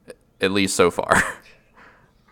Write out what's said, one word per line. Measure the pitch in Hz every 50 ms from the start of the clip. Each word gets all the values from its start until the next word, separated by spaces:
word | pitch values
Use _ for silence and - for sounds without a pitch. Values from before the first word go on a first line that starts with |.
| _ - - _ _ _ _ -
at | 101 95
least | 98 104 95 95 -
so | - 92 87
far. | - - - - - - -
<laughs> | - - - - - - _ _ _ _ - - - _ _ _ _ _ _ _ _